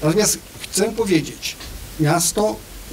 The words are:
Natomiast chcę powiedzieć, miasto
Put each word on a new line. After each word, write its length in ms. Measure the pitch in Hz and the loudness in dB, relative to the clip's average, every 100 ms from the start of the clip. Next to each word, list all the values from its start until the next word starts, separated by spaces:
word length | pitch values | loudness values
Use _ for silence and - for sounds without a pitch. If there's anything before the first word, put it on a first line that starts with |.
Natomiast 360 | 156 196 208 - - - - | 2 4 2 0 -6 -14 -6
chcę 200 | 185 220 | 0 0
powiedzieć, 640 | 220 196 160 131 113 - - - - - - | 2 2 2 2 -8 -10 -10 -12 -12 -12 0
miasto 560 | 147 170 - 214 214 208 - - - | 2 4 2 2 0 0 -10 -16 -14